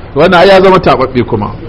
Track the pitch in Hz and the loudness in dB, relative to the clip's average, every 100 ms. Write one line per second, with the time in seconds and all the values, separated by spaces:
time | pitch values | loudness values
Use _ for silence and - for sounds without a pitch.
0 | - 135 175 175 190 190 190 185 170 123 | -8 -2 0 2 4 4 4 2 0 0
1 | 127 123 113 107 101 - | -2 -4 -4 -6 -8 -12